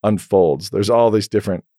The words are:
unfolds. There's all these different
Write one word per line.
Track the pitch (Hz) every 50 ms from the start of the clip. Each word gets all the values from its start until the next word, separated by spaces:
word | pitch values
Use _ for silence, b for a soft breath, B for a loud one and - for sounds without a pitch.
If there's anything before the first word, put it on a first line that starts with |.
| -
unfolds. | 107 107 90 - - 104 95 90 80 71 71 92 -
There's | - 98 104 104
all | 117 117 117 113
these | 107 110 104 -
different | - 104 - 104 92 85 - _ _